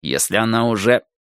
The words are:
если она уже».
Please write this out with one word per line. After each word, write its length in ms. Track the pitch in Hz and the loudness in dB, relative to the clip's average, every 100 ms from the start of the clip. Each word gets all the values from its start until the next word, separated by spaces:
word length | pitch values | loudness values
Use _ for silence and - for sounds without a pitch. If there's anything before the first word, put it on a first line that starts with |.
если 340 | 69 67 - 101 | -6 -4 -2 0
она 300 | 113 113 117 | 0 0 0
уже». 360 | 107 110 123 _ _ | 0 2 0 _ _